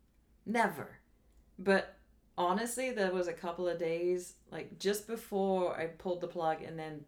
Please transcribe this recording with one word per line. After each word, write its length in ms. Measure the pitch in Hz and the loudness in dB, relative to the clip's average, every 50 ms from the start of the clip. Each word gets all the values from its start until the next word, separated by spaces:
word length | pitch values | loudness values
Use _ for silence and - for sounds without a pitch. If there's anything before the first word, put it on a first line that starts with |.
| _ _ _ _ _ _ _ _ _ | _ _ _ _ _ _ _ _ _
Never. 420 | 190 226 233 220 185 160 139 104 - - - _ _ _ _ _ _ _ - - _ _ - | 0 2 4 4 2 2 -2 -8 -12 -14 -20 _ _ _ _ _ _ _ -20 -20 _ _ -2
But 360 | 185 196 196 190 - - - - _ _ _ _ _ _ _ - | 2 4 4 4 4 0 -8 -20 _ _ _ _ _ _ _ 2
honestly, 520 | 180 175 185 214 233 240 - 247 262 254 | 2 4 4 2 0 -2 -2 -2 -2 0
there 220 | 226 208 190 185 180 | 2 2 2 2 2
was 160 | 185 180 175 | 2 0 0
a 40 | 165 | -2
couple 340 | - - 175 170 180 180 175 | -4 -6 -6 -4 -2 0 0
of 100 | 170 170 | 0 0
days, 560 | 175 160 165 170 175 175 180 180 180 - - - _ - | 0 0 0 2 2 2 2 0 -2 -6 -14 -20 _ -12
like, 280 | 165 160 - - - 160 | -10 -10 -10 -10 -10 -4
just 280 | - 196 208 208 - | 0 0 0 0 -2
before 680 | - 226 226 - - 208 190 196 190 190 185 180 170 - - | -6 -8 -8 -6 -4 0 0 2 4 4 4 2 2 0 -2
I 80 | 160 165 | -4 -4
pulled 340 | 165 - - 190 175 175 170 | -6 -6 -4 -4 -2 -2 -4
the 40 | 160 | -6
plug 340 | - 175 165 160 160 156 - | -4 0 0 0 0 0 -4
and 160 | - 165 160 | -8 -8 -8
then 260 | 160 156 151 147 147 | -8 -8 -8 -10 -14